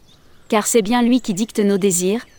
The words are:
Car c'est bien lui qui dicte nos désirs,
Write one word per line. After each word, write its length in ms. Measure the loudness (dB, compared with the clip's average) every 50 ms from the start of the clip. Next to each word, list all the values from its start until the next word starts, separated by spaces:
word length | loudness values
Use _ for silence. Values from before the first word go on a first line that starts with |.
| _ _ -20 -20 _ -20 -20 -18 -6
Car 180 | -2 0 0 0
c'est 160 | 2 0 0
bien 220 | 0 0 0 2 2
lui 180 | 2 2 0
qui 140 | 0 -2 -4
dicte 240 | -4 -4 -4 -2 0
nos 180 | 0 2 2
désirs, 480 | 2 0 0 0 0 0 -2 -2 -4 -6 -12 -20